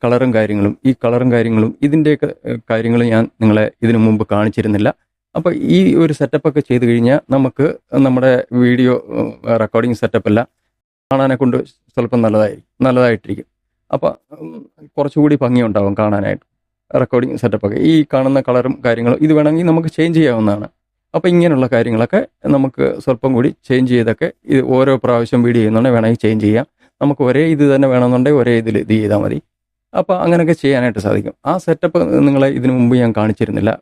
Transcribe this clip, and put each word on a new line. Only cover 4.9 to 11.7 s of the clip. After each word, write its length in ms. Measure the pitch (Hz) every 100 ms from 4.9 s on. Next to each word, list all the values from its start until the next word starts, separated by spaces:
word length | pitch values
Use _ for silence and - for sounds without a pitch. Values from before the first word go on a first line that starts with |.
| - _ _ _
അപ്പൊ 140 | - 175 - -
ഈ 40 | 180 190
ഒരു 180 | - 160
സെറ്റപ്പ് 340 | 147 143 147 156
ഒക്കെ 100 | 143
ചെയ്ത് 260 | - 123
കഴിഞ്ഞാൽ 340 | 120 117 117 143 -
നമുക്ക് 360 | 135 131 - 151 - - 139
നമ്മുടെ 280 | 135 127 131 123 -
വീഡിയോ, 400 | 123 123 123 127 123 -
ഏഹ്, 460 | 113 113 117 113 113
റെക്കോർഡിംഗ് 400 | 107 113 120 113
സെറ്റപ്പ് 280 | 113 110 107
എല്ലാം 160 | 107 131 _ _ _ _ _ -
കാണാനെ 240 | 135 135
കൊണ്ട് 220 | 127 131 131 -